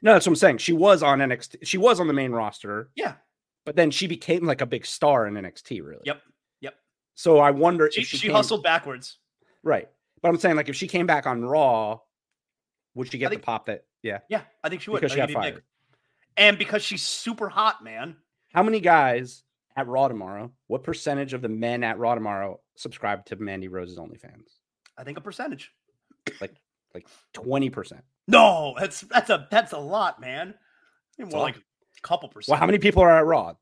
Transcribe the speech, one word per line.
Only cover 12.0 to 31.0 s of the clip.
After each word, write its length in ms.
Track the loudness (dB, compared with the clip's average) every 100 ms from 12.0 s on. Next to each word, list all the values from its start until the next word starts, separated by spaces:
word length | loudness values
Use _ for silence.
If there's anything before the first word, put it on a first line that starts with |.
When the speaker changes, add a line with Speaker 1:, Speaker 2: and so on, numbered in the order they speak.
| _ _ _ _ _ _ _ _ _
Speaker 1:
would 160 | -12 -10
she 60 | -6
Speaker 2:
I 40 |
Speaker 1:
get 80 | -4
the 60 | -4
Speaker 2:
think 60 |
Speaker 1:
pop 240 | -6 -6 -6
that, 180 | -12 _ _
yeah. 160 | -10 -10 _
Speaker 2:
Yeah, 140 | -8 -8 _
I 60 | -10
think 140 | -8
she 80 | -8
would. 100 | -4
Speaker 1:
Because 120 | -2
Speaker 2:
I 20 |
Speaker 1:
she 120 | -2 -2
Speaker 2:
think 60 |
Speaker 1:
got 100 | -4
Speaker 2:
it'd 100 | -6
be 20 | -8
big. 80 |
Speaker 1:
fired. 0 | _ _ _ _ _ _ _ 4
Speaker 2:
And 220 | 4 4
because 240 | -2 -4
she's 200 | -4 -8
super 460 | -8 -8 -8 -8 -6
hot, 340 | -2 -2 -2
man. 340 | -12 -12 -14 -14 _ _ _
Speaker 1:
How 100 | 0
many 180 | 0 2
guys 640 | 4 4 4 0 -6 -16 _ _ _ -10
at 100 | -6
Raw 200 | 0 -2
tomorrow, 440 | -2 -12 -14 -16 _ _
what 140 | -8
percentage 480 | -6 -8 -6 -6 -6
of 80 | -8
the 60 | -8
men 340 | -6 -4 -4
at 140 | -4 -4
Raw 160 | -2
tomorrow 460 | -2 -4 -6 -8 -12 _ _
subscribe 480 | -18 -8 -6 -6 -8
to 100 | -12
Mandy 320 | -10 -10 -10
Rose's 300 | -12 -12 -14
OnlyFans? 600 | -18 -20 -20 -20 _ _ _ _ _ -20
Speaker 2:
I 80 |
think 140 | -18 -16
a 20 |
percentage. 520 | -16 -14 -14 -14 -18 _ _ _ _ _ -18 -14
Speaker 1:
Like, 140 | -16 _ _ _ _
like, 120 | -20 _ _ _
twenty 380 | -16 -6 -4 -4
percent. 320 | -6 -14 -18 _ _ 2
Speaker 2:
No, 460 | 6 8 6 -2 -6
that's, 240 | -8 -8
that's 260 | -2 -2 2
a, 160 | -2 2
that's 220 | 0 0
a 60 | -6
lot, 420 | -6 -4 -4 -6
man. 340 | -12 -12 -12 -14 _ _ _ _